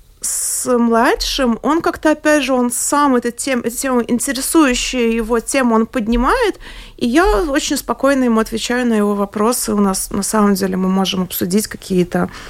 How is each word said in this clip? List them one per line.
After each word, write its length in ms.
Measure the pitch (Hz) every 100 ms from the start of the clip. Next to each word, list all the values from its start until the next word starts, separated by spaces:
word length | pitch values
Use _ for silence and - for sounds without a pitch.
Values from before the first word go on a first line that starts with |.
| - _
с 560 | - - - - 247 247
младшим 840 | 233 226 262 453 - - 254 220
он 180 | 247 320
как-то, 300 | 359 - 320
опять 320 | 302 311 302
же, 100 | 254
он 180 | 254 247
сам 440 | - - 285 285 247
эту 160 | 240
тем-, 280 | 226 - 254
эту 140 | 240 240
тему, 280 | 269 247 226
интересующую 1080 | 247 - 262 269 339 285 247 - 254 233
его 260 | 226 220 240
тему, 360 | - 269 247 220
он 100 | 226
поднимает, 720 | 262 208 233 262 480 440 - - - - -
и 100 | 240
я 180 | 269 392 415
очень 340 | 330 277 - 277
спокойно 480 | - 240 269 277 254
ему 140 | 220
отвечаю 460 | 220 220 - 247 247
на 80 | 214
его 200 | 208 202
вопросы. 580 | 202 208 214 240 -
У 60 | 208
нас, 320 | 202 190 -
на 120 | 208
самом 320 | 190 - 208 190
деле, 200 | 190 185
мы 120 | 185
можем 320 | 190 190 190
обсудить 440 | 180 - 190 196 214
какие-то, 640 | - - 185 175 180 170 - -